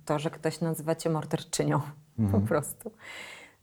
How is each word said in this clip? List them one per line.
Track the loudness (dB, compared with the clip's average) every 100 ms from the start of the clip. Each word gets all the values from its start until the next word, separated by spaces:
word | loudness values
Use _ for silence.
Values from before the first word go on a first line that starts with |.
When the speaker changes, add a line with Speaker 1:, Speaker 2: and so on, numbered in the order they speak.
| -2
Speaker 1:
to, | 0
że | 0
ktoś | -2 -2 0
nazywa | -2 0 -2 0
cię | 2
morderczynią. | 0 0 -4 -2 0 2 2
<laughs> | 0 -10 -8 0
Speaker 2:
Mhm. | 4 4
Speaker 1:
Po | 4
prostu. | 2 0 -10 -14 -14 -16 -14 -14 -16 -20 _